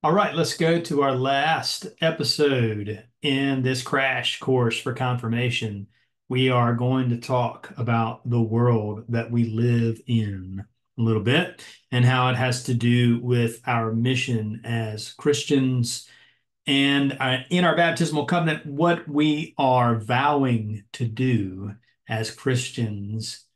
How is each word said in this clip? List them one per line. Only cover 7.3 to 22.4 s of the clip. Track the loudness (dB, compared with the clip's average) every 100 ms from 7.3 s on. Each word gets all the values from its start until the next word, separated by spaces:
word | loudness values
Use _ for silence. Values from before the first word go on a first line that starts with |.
| -2 -2 -6 -16 -8
about | -2 0 0 -4 -2
the | 0
world | 2 2 2 2 0 -8 -4
that | -4 -2
we | 0 0
live | 0 0 2 0 -2 -2
in | -2 0 -6 -10 -12 -14 _ _ -2
a |
little | 0 2
bit | 2 2 0 -6 -20 -20 _
and | 2
how | 4 4 2
it | 2
has | 0 -2
to | -2
do | 0 2 4 4 2
with | 2 0 0 -2 -4
our | -2 0
mission | 0 0 0 -2 -2 -4 -8
as | -6 -4 -4 -8 -12
Christians | -4 0 0 2 0 2 0 -2 -4 -12 -20 _ _ _ _
and, | 0 2 4 2 0 0
uh, | -2 -2 0
in | 2
our | 2
baptismal | 4 2 2 0 0 0
covenant, | 0 0 -2 -6
what | 0 2 2 -2
we | 0 2 2 -4 0
are | 2 4 4 2
vowing | 0 0 2 2 2 0 -2 -8 -12
to | -6 -6
do | -2 0 2 0 -6 -10 -12 _ _ -8
as | -6 -6
Christians | -6